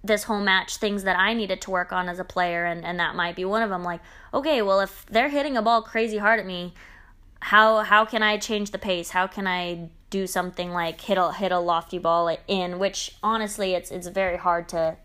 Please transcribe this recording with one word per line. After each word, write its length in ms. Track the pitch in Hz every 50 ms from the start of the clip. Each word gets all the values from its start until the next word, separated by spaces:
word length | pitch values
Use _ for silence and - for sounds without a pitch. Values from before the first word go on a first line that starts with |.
| -
this 160 | 208 214 202 -
whole 180 | - 110 101
match 360 | 101 196 185 185 - - -
things 260 | - - 208 202 202 190
that 140 | 190 180
I 160 | 180 190 208 233
needed 280 | 233 208 190 185 180
to 100 | - -
work 220 | 190 180 180 180 185
on 160 | 180 180 180
as 100 | 175 185
a 40 | 185
player, 420 | - - 185 180 175 170 170 170
and, 180 | 175 170 170 165
and 160 | 170 175 175
that 160 | 170 156 -
might 200 | 180 170 175 175
be 100 | 185 180
one 160 | 190 208 226
of 80 | 226 208
them. 140 | 190 180 175
Like, 180 | 175 175 170 - - - - - - -
okay, 280 | 277 277 320 302 240
well, 180 | 208 196 196 196
if 260 | 196 190 - - -
they're 240 | - 208 226 254 294
hitting 280 | 285 285 277 302 269
a 40 | 233
ball 200 | 208 233 233 226
crazy 360 | 220 - - 226 226 226 214
hard 220 | 208 202 208 226 220
at 60 | 180
me, 280 | 190 185 180 175 175 170 - - - - - - - - - - - - -
how, 440 | - - 202 214 214 220 220 214 214
how 220 | 208 208 214 220
can 180 | 220 254 220 214
I 140 | 214 214
change 340 | 208 208 - 220 208 208 202
the 80 | - 202
pace? 320 | - 202 185 170 170 -
How 160 | - 185 185
can 180 | 190 - 208 196
I 440 | 190 180 180 180 175 175 170 170 165 - - _ -
do 160 | - 196 190
something 460 | 180 - 185 180 180 185 - 180 175
like 300 | 175 175 170 165 165 -
hit 160 | - - 196
a, 160 | 185 180 160 -
hit 180 | 185 202 185
a 80 | 180 180
lofty 400 | 175 175 170 165 170 - 185 175
ball 360 | 175 170 165 170 170 170 160 - -
in, 320 | - 196 190 180 175 180 180
which 360 | 196 196 190 - - - - -
honestly, 520 | - 214 226 220 214 208 208 - 202 190 185
it's, 180 | 175 175 -
it's 160 | - 180 175
very 300 | 175 175 190 190 185 175
hard 320 | 175 - 180 170 170 170 -
to 280 | - 165 165 160 165 -